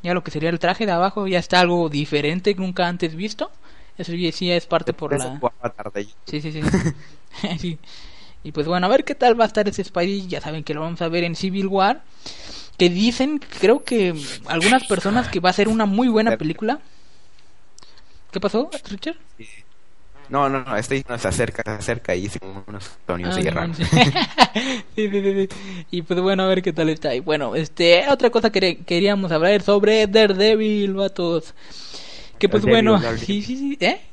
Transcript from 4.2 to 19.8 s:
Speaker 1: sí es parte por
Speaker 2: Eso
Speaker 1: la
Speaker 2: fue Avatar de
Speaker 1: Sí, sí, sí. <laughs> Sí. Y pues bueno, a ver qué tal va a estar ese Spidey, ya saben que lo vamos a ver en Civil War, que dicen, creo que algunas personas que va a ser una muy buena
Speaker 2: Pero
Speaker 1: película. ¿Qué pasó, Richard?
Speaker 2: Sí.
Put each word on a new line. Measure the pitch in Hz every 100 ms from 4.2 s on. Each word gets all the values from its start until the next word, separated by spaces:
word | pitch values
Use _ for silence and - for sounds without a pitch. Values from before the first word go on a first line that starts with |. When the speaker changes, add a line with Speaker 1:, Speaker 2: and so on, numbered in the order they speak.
| 175
Speaker 1:
sí | - 180
es | 175 -
parte | 165 -
por | - 147
Speaker 2:
Eso | 143 127
Speaker 1:
la | 131
Speaker 2:
fue | 120 -
Avatar | 120 - 104
de | 104 104 - -
Speaker 1:
Sí, | 151
sí, | 156
sí. | 156
<laughs> | 151 185 156 - - - - - - 170
Sí. | 175 156 - - - - - -
Y | 151
pues | 151 147
bueno, | 180 180
a |
ver | 254
qué | - 285
tal | 247 233
va |
a | 220
estar | - 208
ese | 196
Spidey, | 185 180 175 202 185
ya | 147
saben | - 156
que | 151
lo | 151
vamos | 160 170
a | 165
ver | 170
en | 175
Civil | 165 190 190 190
War, | 196 190 294 - - - - - - - -
que | 175
dicen, | 180 220 240 262 302 - -
creo | 190 277
que | - 240 180 160 139 - -
algunas | 165 190 254 -
personas | 185 196 226 240
que | 185
va | 180
a |
ser | 180 202
una | 220 208
muy | 196 254
buena | 214 226
Speaker 2:
Pero | 220
Speaker 1:
película. | 156 160 214 285 - - - - - - - - - - - - - - -
¿Qué | 185
pasó, | 196 220 311 - -
Richard? | 196 311 339 - -
Speaker 2:
Sí. | 110 107 - -